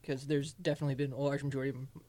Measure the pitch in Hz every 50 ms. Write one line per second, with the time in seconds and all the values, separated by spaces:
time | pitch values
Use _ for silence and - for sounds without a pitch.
0 | - - 139 131 139 139 151 143 139 160 - - 175 156 147 - 151 143 135 123
1 | 143 139 127 123 143 143 139 139 139 139 131 135 131 139 131 127 131 139 - -
2 | -